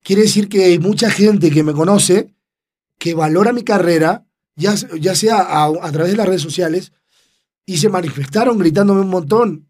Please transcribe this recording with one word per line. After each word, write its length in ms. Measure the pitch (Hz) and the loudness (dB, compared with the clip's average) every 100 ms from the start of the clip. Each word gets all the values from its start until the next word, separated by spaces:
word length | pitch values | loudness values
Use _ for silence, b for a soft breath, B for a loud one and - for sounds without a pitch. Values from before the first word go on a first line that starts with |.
"Quiere 200 | - 196 | -2 2
decir 260 | 214 208 202 | 2 0 0
que 160 | 202 185 | 2 4
hay 140 | 170 | 4
mucha 300 | 180 202 226 | 0 0 -2
gente 400 | 196 208 208 160 | 2 2 4 2
que 140 | 147 | 2
me 80 | 151 | 0
conoce, 640 | 147 165 202 - 185 - _ _ _ _ _ _ _ | 0 2 2 2 0 0 _ _ _ _ _ _ _
que 140 | 170 | -6
valora 400 | 165 156 165 214 | -2 0 2 0
mi 100 | 240 | 0
carrera, 600 | 226 202 175 170 160 214 - _ _ - | -2 0 2 2 0 -2 -8 _ _ -6
ya, 180 | 180 208 - 165 | -4 -2 -6 -6
ya 160 | 160 185 | -4 0
sea 220 | 220 220 | 0 0
a, 300 | 185 151 151 | 0 0 0
a 240 | 160 180 | -2 -6
través 180 | 151 170 | -4 -2
de 60 | 208 | 0
las 100 | 196 | 0
redes 140 | 185 | -2
sociales", 500 | 147 147 170 170 190 _ _ _ _ _ _ _ - | -4 -4 -4 -4 -8 _ _ _ _ _ _ _ -6
y 120 | 170 | -2
se 100 | 208 | 0
manifestaron 720 | 185 165 139 135 214 240 226 | 0 -4 -8 -6 -2 0 2
gritándome 400 | 170 151 202 196 | 0 2 2 2
un 80 | 190 | 0
montón. 560 | 185 143 214 233 151 - | -2 0 0 0 -4 -12